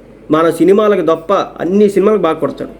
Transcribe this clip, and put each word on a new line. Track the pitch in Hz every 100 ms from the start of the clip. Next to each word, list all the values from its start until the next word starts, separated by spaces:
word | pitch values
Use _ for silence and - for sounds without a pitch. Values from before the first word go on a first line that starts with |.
| - - -
మన | 156 165
సినిమాలకు | 160 180 208 214 190 160
తప్ప | 165 -
అన్ని | 190 - - 165 202 208
సినిమాలకు | 185 202 208
బాగా | 165
కొడతాడు. | 156 131 - 127